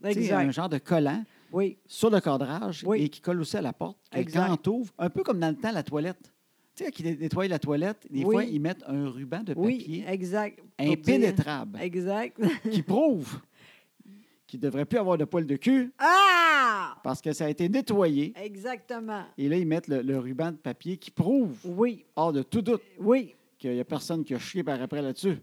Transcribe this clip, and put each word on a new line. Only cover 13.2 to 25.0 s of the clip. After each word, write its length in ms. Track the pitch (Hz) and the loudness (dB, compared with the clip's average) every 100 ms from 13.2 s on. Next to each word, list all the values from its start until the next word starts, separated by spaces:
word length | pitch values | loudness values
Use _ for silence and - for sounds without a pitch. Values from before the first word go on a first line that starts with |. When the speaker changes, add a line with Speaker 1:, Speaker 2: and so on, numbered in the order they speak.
| 123 - - _ - _ _ _ - - _ _ _ | -4 -12 -16 _ -20 _ _ _ -20 -20 _ _ _
Speaker 1:
qu'il 140 | 131 | -6
devrait 260 | 143 139 143 | -4 -2 0
plus 120 | 233 | 0
avoir 180 | 190 170 | 2 2
de 80 | 147 | 2
poils 200 | 175 151 | 0 0
de 100 | 139 | 0
cul 340 | - 269 247 - | 2 2 0 2
Speaker 2:
Ah ! 960 | 302 370 392 349 330 294 247 208 160 - | 4 8 8 8 6 6 4 2 -4 -6
Speaker 1:
parce 180 | 156 165 | -6 -4
que 100 | 160 | -4
ça 120 | 143 156 | -2 -2
a 40 | |
été 200 | 151 175 | 0 0
nettoyé 640 | 247 - 202 175 143 160 180 | 0 2 4 4 4 -2 -6
Speaker 2:
Exactement. 840 | 214 196 226 254 - 240 220 208 180 - | -12 -10 -10 -10 -10 -10 -8 -8 -10 -4
Speaker 1:
et 100 | 143 | 0
là, 100 | 170 | 2
ils 100 | 165 | 2
mettent 200 | 165 165 | 0 0
le, 140 | 135 | -2
le 160 | 127 135 | 0 -2
ruban 320 | 127 131 165 | -4 -4 -4
de 60 | 151 | -4
papier 400 | 131 120 165 185 | -8 -8 -8 -8
qui 140 | - | -8
prouve, 440 | - 175 277 214 113 180 | -2 2 4 2 -4 -8
Speaker 2:
Oui. 380 | 175 247 190 _ - | 0 0 -2 _ 0
Speaker 1:
hors 180 | 165 | 0
de 80 | 143 | 0
tout 200 | 123 226 | 0 -2
doute, 180 | 208 226 - - | 0 -2 -2 -2
Speaker 2:
Oui. 380 | 208 262 190 - _ _ | 4 4 2 -14 _ _
Speaker 1:
qu'il 160 | 127 123 | -4 -4
y 40 | |
a 40 | 123 | -2
personne 380 | 156 - 165 | -6 -4 -4
qui 100 | 151 | -2
a 60 | 123 | -6
chié 240 | - 180 | -4 -6
par 180 | 165 131 | -4 -4
après 200 | 131 147 | -4 -4